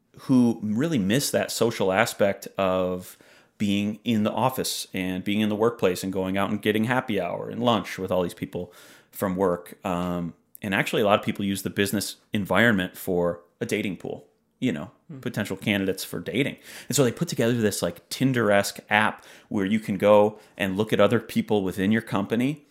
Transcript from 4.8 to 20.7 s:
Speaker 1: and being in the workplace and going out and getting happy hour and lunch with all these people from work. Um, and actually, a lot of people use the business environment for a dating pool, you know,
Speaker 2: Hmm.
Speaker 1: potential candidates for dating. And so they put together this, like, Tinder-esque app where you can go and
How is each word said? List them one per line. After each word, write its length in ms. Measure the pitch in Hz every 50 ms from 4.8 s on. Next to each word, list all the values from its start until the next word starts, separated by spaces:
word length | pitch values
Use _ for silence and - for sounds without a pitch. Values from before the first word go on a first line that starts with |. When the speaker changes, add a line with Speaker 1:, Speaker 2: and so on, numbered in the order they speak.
| - - -
Speaker 1:
and 300 | 98 92 92 92 92 87
being 180 | 104 101 104
in 80 | 107 104
the 60 | 107
workplace 460 | 104 110 - - - 110 92 90 90 -
and 100 | 95 95
going 240 | 98 92 92 95
out 140 | 98 98 98
and 100 | 107 98 -
getting 220 | 110 104 110 110
happy 360 | 120 123 127 127 - 104 95
hour 280 | 90 87 - 104 110 110
and 140 | 104 110 120
lunch 360 | 120 117 101 - - - -
with 120 | 92 92
all 120 | 95 90 90
these 120 | 90 -
people 380 | - 92 - - 95 90 - - - - - - - _ _
from 260 | - - 104 98 90
work. 420 | 90 98 92 87 - - - - - -
Um, 500 | 101 87 87 90 90 87 87 87 82 - _ _ _ - -
and 140 | - 104 95
actually, 280 | 110 147 - - 147 110
a 20 |
lot 140 | 101 104 107
of 60 | -
people 200 | 113 101 - 104
use 180 | 98 98 95 -
the 80 | 95
business 460 | - - 101 98 - 101 - - - - _ _ -
environment 640 | 107 95 90 92 98 113 120 107 92 90 90 -
for 440 | - - - 92 87 87 85 80 - - _ _ _
a 60 | 120
dating 300 | 107 - 104 101 92 85 -
pool, 280 | - - - - - _ _ _ _ _ _ _
you 120 | 131 123 85
know, 180 | 73 82 104 - _ _ -
Speaker 2:
Hmm. 120 | 156 131
Speaker 1:
potential 360 | 127 127 123 117 101 - 98
candidates 460 | - - 113 101 101 98 92 92 - -
for 160 | - - -
dating. 380 | 87 - 82 113 143 - - - - - - - - -
And 80 | 120
so 80 | 143 135
they 80 | 117 110
put 160 | - 170 -
together 260 | - - 120 113 123
this, 280 | 120 110 101 - - -
like, 260 | 85 85 - - _
Tinder-esque 720 | - - 131 135 131 120 113 104 101 101 101 - - - - -
app 340 | 104 107 110 101 - - - - - - - _
where 180 | - 104 95
you 120 | 95 110 107
can 200 | 107 - 101 90
go 400 | 101 104 104 104 104 107 107 - - - _
and 200 | - 98 95